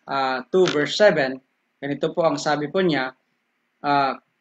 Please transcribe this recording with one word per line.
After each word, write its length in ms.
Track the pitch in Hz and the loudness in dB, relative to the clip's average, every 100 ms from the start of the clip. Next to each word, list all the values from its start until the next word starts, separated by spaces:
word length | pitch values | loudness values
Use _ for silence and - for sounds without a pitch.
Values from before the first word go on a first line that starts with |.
| - | -8
ah, 320 | 139 135 131 127 | -4 -2 -4 -2
two 160 | 185 180 | 2 2
verse 240 | 147 147 - | 2 -2 4
seven. 400 | 214 165 135 131 _ _ _ - | 4 4 -2 -4 _ _ _ -12
Ganito 400 | 139 143 160 160 | -8 -4 -4 0
po 80 | |
ang 160 | 165 147 | 0 0
sabi 320 | 156 147 147 | -2 -2 -2
po 80 | 190 | -2
niya, 320 | 185 147 131 - _ _ _ _ _ _ | 0 0 -4 -10 _ _ _ _ _ _
ah, 320 | 143 143 135 123 _ _ | -2 0 0 -2 _ _